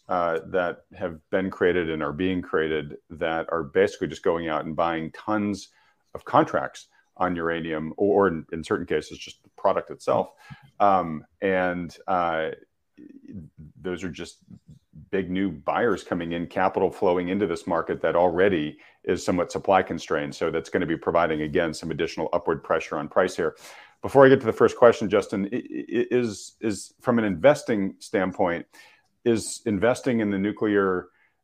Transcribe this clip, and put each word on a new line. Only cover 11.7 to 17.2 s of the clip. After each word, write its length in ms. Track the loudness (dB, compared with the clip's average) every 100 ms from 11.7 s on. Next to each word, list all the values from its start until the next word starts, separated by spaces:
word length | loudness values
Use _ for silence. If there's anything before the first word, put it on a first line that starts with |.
| -4 -8 -10 -4
uh, 440 | 0 0 -2 -4 -8 -16 _ _ -20 -20 -20 -18 -18 -18 -20 -20 -14
those 200 | -10 -8
are 80 | -8
just 280 | -10 -14 -16 -20 -20 -20 -20 _ -20 -6
big 180 | -4 -2
new 220 | -2 -2
buyers 540 | -4 -4 0 0 0 -4
coming 260 | -6 -4
in, 160 | -6 -4
capital 420 | 0 0 2 0
flowing 380 | 2 2 2